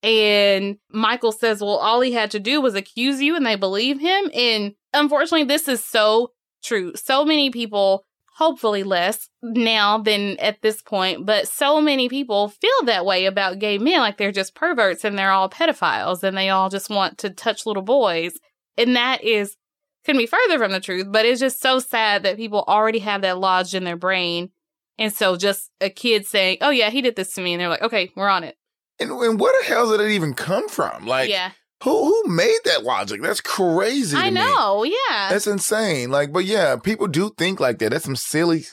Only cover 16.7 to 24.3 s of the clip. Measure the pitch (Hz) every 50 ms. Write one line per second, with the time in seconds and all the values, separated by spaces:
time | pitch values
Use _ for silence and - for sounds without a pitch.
16.7 | 185 196 - - 214 202 190 175 - - - 202 185 - - 233 208 - - 226
17.7 | 208 190 190 196 254 285 240 196 170 165 165 175 175 - _ _ _ _ _ _
18.7 | _ - 233 240 247 240 240 254 262 240 - 220 226 214 202 196 - _ _ _
19.7 | _ _ _ _ _ _ _ - 294 269 226 226 - 427 494 427 339 285 233 196
20.7 | 190 190 190 - 190 180 190 196 196 220 220 233 254 240 262 269 254 - - 269
21.7 | 262 262 254 - - 233 220 214 208 202 190 226 - 208 226 220 208 208 - -
22.7 | 196 214 214 220 220 226 196 214 202 196 196 190 185 180 190 190 185 185 185 180
23.7 | 185 190 180 180 170 170 175 185 190 185 180 175